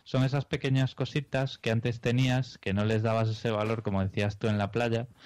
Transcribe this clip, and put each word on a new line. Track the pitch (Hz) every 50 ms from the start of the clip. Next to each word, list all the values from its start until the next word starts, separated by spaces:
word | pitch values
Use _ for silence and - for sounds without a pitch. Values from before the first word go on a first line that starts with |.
| _
son | - - 131 131
esas | 131 139 143 127
pequeñas | - 151 131 - 135 131 135 131 127 -
cositas | - 131 - - 151 139 - - 131 135 131 - -
que | - 117
antes | 113 117 113 120 113 117
tenías, | - 120 117 127 131 127 127 131 127 - -
que | - - 98 95
no | 101 104
les | 107 110 107 110
dabas | 113 110 113 110 110
ese | 107 110 - 117
valor, | 107 104 107 110 113 117 107
como | 104 98 95 95
decías | 95 - 110 101 101 101 -
tú, | -
en | 110 104
la | 104 101 101
playa, | 107 117 120 117 113 113 123 - - - -